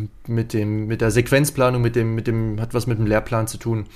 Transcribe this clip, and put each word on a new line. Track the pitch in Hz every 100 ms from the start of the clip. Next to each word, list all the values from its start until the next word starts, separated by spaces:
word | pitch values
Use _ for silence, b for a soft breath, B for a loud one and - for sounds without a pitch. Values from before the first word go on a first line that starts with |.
| 107 - -
mit | 113 113
dem, | 110 104 107 107
mit | 113
der | 113
Sequenzplanung, | 110 120 135 147 135 127 123
mit | 117 117
dem, | 113
mit | 113 120
dem, | 113 113 107
hat | 113
was | 120 123
mit | 110
dem | 107
Lehrplan | 107 - 113 110
zu | -
tun, | 117 110 98